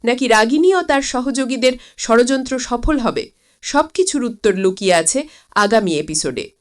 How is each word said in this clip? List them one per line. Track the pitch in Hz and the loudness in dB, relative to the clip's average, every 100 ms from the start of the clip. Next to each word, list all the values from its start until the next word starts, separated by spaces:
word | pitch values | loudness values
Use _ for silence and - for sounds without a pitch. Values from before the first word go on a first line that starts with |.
নাকি | 226 254 254 | -2 -2 2
রাগিনী | 220 226 294 359 | 2 4 2 4
ও | 381 | 2
তার | 349 277 | 0 -2
সহযোগীদের | 269 254 254 254 262 254 254 247 - - | 0 -4 -4 -2 -4 0 0 0 -14 -12
ষড়যন্ত্র | - 226 247 269 254 262 | 2 2 4 0 -2 -6
সফল | - 240 277 294 | -4 -4 0 0
হবে? | 226 135 - _ _ _ | -2 -4 -8 _ _ _
সবকিছুর | - 285 311 - 370 294 | -2 0 0 0 -2 0
উত্তর | 240 240 214 190 | -4 0 0 2
লুকিয়ে | 190 190 190 | 0 0 2
আছে | 170 165 269 302 - _ - | 2 2 -2 -4 -16 _ -2
আগামী | 202 220 196 151 | 2 2 2 -2
এপিসোডে। | 151 151 147 123 - _ | -4 -6 -4 -6 -10 _